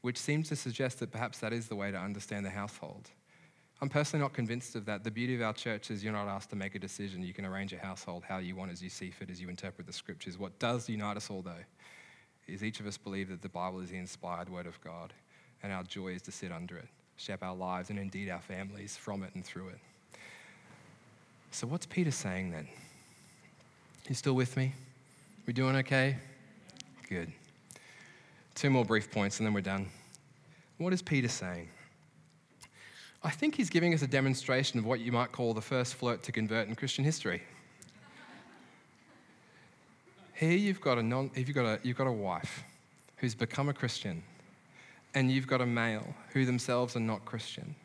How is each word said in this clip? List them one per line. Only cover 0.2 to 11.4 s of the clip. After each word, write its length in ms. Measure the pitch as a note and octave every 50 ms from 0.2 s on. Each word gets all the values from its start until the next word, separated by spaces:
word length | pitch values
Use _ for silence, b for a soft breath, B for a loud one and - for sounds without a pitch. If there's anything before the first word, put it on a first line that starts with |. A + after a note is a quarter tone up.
| - - C#3+ D3+ D#3+ D3+
to 80 | D#3
suggest 440 | C#3 - C3 A2+ - C3+ B2+ B2 -
that 100 | A#2+ -
perhaps 300 | - A2 A#2+ B2 - -
that 120 | - A2 A2+
is 160 | A#2 A2+ A2+
the 80 | A2+
way 140 | G2+ G2 G2+
to 80 | G2 F#2
understand 480 | F2+ G2 G2+ G2+ G2 - G#2+ G2+ G2+
the 40 | F#2+
household. 600 | F#2 G#2 G2+ G#2 - - - D2+ - G2 - - - _ _ b b b b b b b b b b b -
I'm 80 | C#3
personally 320 | - D3 D3 C#3+ - D#3 C#3+
not 100 | C3+ -
convinced 420 | - A#2+ A2 A#2 A#2+ B2+ - -
of 120 | A#2 G2+
that. 180 | G#2+ G#2+ G2+ G#2
The 60 | A#2
beauty 240 | G#2+ A2+ A#2+ B2 B2+
of 80 | A#2+ A#2
our 100 | A2 G#2+
church 380 | - - B2 A2+ G#2 - -
is 120 | A2+ G2+ G2
you're 100 | A2 G#2+
not 120 | G#2 G#2
asked 220 | G2+ G2 F#2+ - -
to 60 | -
make 180 | G2+ F#2+ G2 -
a 40 | G2+
decision. 440 | F#2 F#2+ - - G2+ G2 F#2+ F2+ F#2
You 120 | F2+ F2+
can 100 | - G2
arrange 300 | F#2+ F#2 G2 G2 G2 G2
a 40 | E2+
household 460 | - G2 F#2+ F#2 - - F2 F2 F2
how 140 | - G2 F#2+
you 180 | F#2 F2+ F#2
want, 160 | F#2 F#2 F#2 F2
as 100 | F2+ F2+
you 60 | F2+
see 220 | - - - F#2
fit, 180 | F2 - G2+ F2+
as 100 | F2+ F2
you 120 | F#2 F2+
interpret 360 | F2+ F2+ - F#2+ F2+ - F2
the 60 | F2+ F2+
scriptures. 460 | - - - F#2 D#2+ - F#2+ F2 F2+
What 200 | G2+ F#2 - -
does 300 | - A#2 A#2+ B2 A#2 -
unite 300 | A2+ G#2 G#2 G#2 G#2 -
us 120 | - -
all, 120 | G#2 F#2+